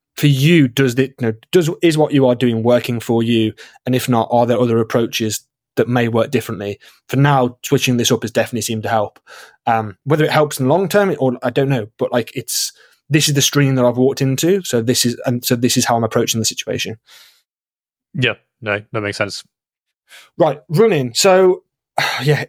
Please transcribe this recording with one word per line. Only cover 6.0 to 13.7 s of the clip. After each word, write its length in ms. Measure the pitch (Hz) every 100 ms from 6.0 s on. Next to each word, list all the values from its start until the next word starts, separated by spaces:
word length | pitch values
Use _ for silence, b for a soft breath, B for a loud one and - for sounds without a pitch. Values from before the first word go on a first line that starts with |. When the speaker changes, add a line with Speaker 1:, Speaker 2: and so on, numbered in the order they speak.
| 120
Speaker 1:
work 240 | 113 113
differently? 480 | - - 98 101 101 b b -
For 80 | 127
now, 400 | 143 139 123 123
switching 340 | - 135 - 120
this 140 | 120
up 120 | 117
has 80 | 107
definitely 300 | 117 110 120
seemed 220 | 104 110
to 60 | 104
help. 300 | 113 104 - B B B B -
Um, 320 | 113 107 98
whether 200 | - 156
it 80 | 151
helps 280 | - 151 -
in 80 | 127
the 60 |
long 140 | 165 190
term 280 | 202 196 156
or, 180 | 131 123
I 60 | 127
don't 200 | 131 139
know, 200 | 135 104 -
but, 140 | 131
like, 200 | 123 120 131
it's, 360 | - - - b b b -
this 180 | 151 151
is 60 |
the 80 | 143
stream 340 | 131 143 135